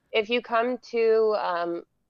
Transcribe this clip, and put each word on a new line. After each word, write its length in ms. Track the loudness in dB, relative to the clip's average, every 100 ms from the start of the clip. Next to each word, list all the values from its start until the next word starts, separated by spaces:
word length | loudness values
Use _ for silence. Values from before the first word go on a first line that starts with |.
| _
If 160 | -4 -2
you 140 | -2
come 340 | -2 -2 0 -4 -4
to, 460 | 0 2 4 2 0
um, 440 | -2 -4 -4 -6 -10 _ _